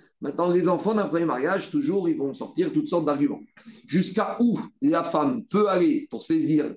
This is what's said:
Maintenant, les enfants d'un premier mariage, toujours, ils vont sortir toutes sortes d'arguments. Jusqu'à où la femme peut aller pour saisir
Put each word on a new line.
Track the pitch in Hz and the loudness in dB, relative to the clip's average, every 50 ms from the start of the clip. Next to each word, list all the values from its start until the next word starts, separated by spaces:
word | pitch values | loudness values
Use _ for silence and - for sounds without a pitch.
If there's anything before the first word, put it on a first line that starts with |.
| - _ _ - | -20 _ _ -10
Maintenant, | - 143 - 160 170 180 | -8 -8 -2 -2 0 2
les | 175 180 165 143 | 2 2 2 2
enfants | - 147 - 208 220 | 0 0 0 0 0
d'un | 214 196 | 0 0
premier | 147 151 170 170 | 0 0 0 0
mariage, | 156 127 127 139 170 196 190 - - | 0 -2 0 0 0 0 -2 -4 -2
toujours, | - 147 131 147 190 196 180 170 | -2 -2 0 0 0 0 0 0
ils | 151 - | -2 -2
vont | 139 139 120 | -2 -4 -6
sortir | - - - - 156 185 151 - | -8 -10 -8 -4 -2 -2 0 0
toutes | 151 143 - | -2 0 0
sortes | 175 170 156 | 0 0 0
d'arguments. | 147 143 139 143 135 - - - - _ - - - - - - | 0 0 0 0 0 -2 -4 -12 -20 _ -20 -20 -20 -20 -20 -10
Jusqu'à | - 139 190 175 - - 220 202 196 - - | -2 0 0 0 2 0 0 -2 -2 0 0
où | 240 240 185 - - - _ - | 2 2 2 0 -4 -8 _ -2
la | 135 147 165 170 | 0 2 2 2
femme | 165 - - 156 147 135 123 113 - | 0 0 0 2 2 2 0 -2 -6
peut | - - 208 208 202 | -2 0 2 2 4
aller | 185 185 175 156 135 - - - | 4 4 4 2 2 0 -2 -6
pour | - - - | -12 -10 -4
saisir | - 160 160 143 147 156 151 - - - | 0 0 0 2 2 2 2 0 0 -4